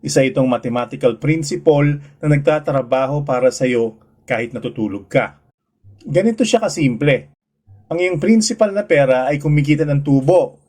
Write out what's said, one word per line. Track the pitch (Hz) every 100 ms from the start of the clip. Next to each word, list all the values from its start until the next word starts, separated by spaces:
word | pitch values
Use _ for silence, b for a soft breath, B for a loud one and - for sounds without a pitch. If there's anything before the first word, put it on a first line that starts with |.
Isa | 143 147
itong | 135 143 131
mathematical | 120 123 120 120 135 127 113
principle | 143 160 147 175 160 143 143 143 B B
na | 151
nagtatrabaho | 147 143 151 151 139 120 131 131 147
para | 143 127 127
sa | -
iyo | 127 123 113 110 _ _ -
kahit | 120 120
natutulog | 120 120 117 107 98 98
ka. | 139 104 _ _ _ _ _ _ -
Ganito | - 156 214 226
siya | 247 -
kasimple. | 220 170 139 110 147 131 - _ _ _ _ - _
Ang | 165
iyong | 180 170
principal | 175 226 214 226 214
na | 196
pera | 208 151 135 127 131
ay | 147
kumikita | 147 147 139 151 156
ng | 143
tubo. | 143 139 135 180 139 -